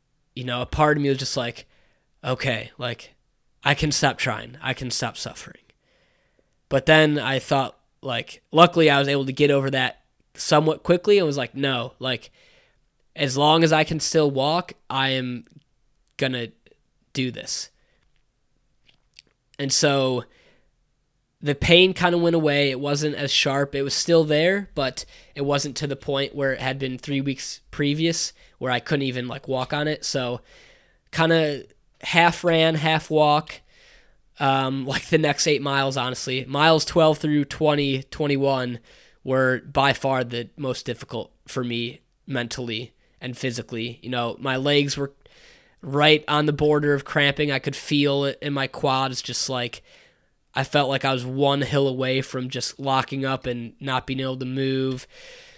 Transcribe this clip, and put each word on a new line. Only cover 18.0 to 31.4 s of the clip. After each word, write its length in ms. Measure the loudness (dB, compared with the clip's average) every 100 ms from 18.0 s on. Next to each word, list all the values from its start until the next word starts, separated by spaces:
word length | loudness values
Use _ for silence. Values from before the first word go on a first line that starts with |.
| _ _ _ _ _ _ _ _ _ _ _ -20 _ _ _ -8
And 140 | -2
so 520 | 2 2 2 0 -2 -6 _ _ _ _ _ _ _ _ _ _ _
the 140 | -4
pain 380 | -2 6 6 6
kinda 240 | 4 0 2
went 200 | 2 2
away. 340 | 2 2 0
It 80 | -2
wasn't 380 | -2 -2 -2 -4
as 140 | -2
sharp. 440 | 0 0 0 -2
It 80 | -2
was 120 | -2
still 300 | -2 2 4
there, 460 | 4 2 2 0 -4
but 300 | -4 -4 -6 -14 -20 -18
it 80 | -6
wasn't 340 | -2 0 -2 -6
to 100 | -6
the 100 | -6
point 380 | -4 -2 -2
where 180 | -2 -2
it 80 | -2
had 180 | -4 -4
been 200 | -6 -8
three 220 | -4 -2
weeks 400 | -2 -6 -8 -12 -14
previous 600 | -2 -2 0 0 -2 -4 -8 -20 -8
where 120 | -4
I 100 | -4
couldn't 220 | -2 -2
even, 240 | -2 -4 -8
like, 220 | -10 -6
walk 240 | -4 -4
on 160 | -4 -4
it. 160 | -4
So 360 | -4 -4 -4 -8 _ -20 -20 _ _ _ _
kinda 540 | 0 4 4